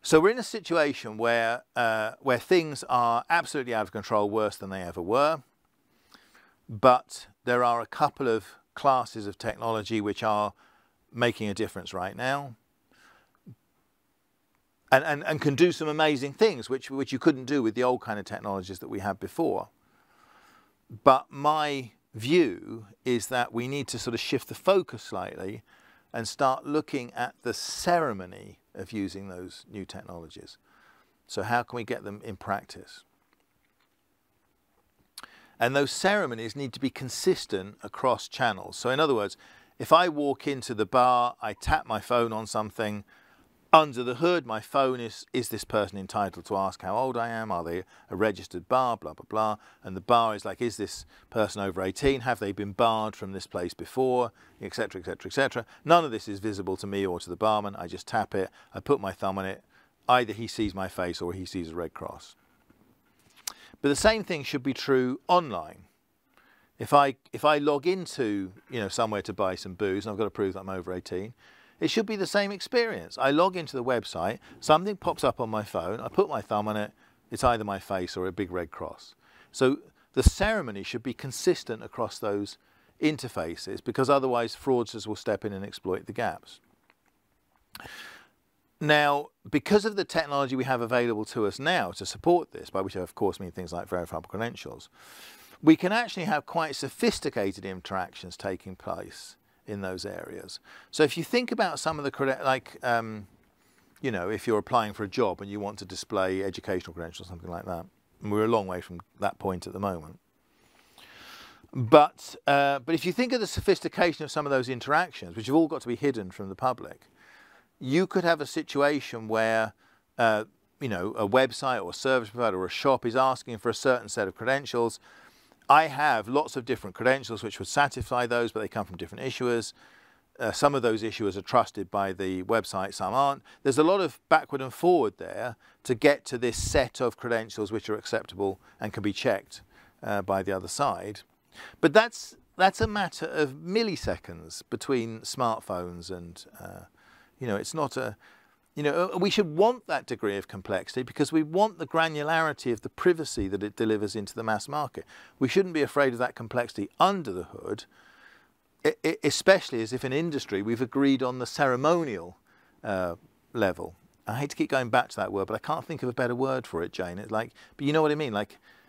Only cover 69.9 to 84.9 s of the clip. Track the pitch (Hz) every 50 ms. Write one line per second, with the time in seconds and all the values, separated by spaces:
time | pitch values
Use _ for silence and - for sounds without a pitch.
69.9 | 95 101 104 110 107 95 110 101 - - 104 95 90 95 92 95 95 92 87 87
70.9 | 90 92 - - 98 90 98 113 123 _ _ - - _ _ _ _ _ - 160
71.9 | - 220 226 202 220 202 190 151 - 202 202 196 202 190 - - - 240 233 226
72.9 | 196 104 82 85 - - 131 135 143 151 175 190 185 185 160 135 - 131 120 123
73.9 | 127 117 101 - - 87 82 95 117 - _ - - - - - 156 156 180 208
74.9 | 208 185 - 180 156 - - 135 117 - 123 110 110 107 104 - - 95 82 90
75.9 | 101 117 113 113 - - 202 160 147 120 101 - 110 107 104 107 107 107 104 107
76.9 | _ _ _ _ _ _ _ _ - 104 - 127 120 113 107 104 98 95 - -
77.9 | 101 95 90 87 - 95 92 95 90 90 101 87 87 90 87 82 - - 87 78
78.9 | 78 - - - _ _ _ _ _ - - _ _ - 131 131 139 - - -
79.9 | _ _ _ _ _ 135 127 - - - 190 208 226 214 165 123 104 101 95 -
80.9 | - 120 110 131 117 _ - 139 123 - - 180 175 - - - 120 107 104 101
81.9 | - - 117 104 - - - 107 101 104 104 101 - _ _ _ _ _ _ _
82.9 | _ _ - 151 156 - - 120 - 101 85 82 82 - - - 101 101 - 123
83.9 | 110 - 135 135 143 139 131 131 123 120 117 113 - - - - 131 123 117 101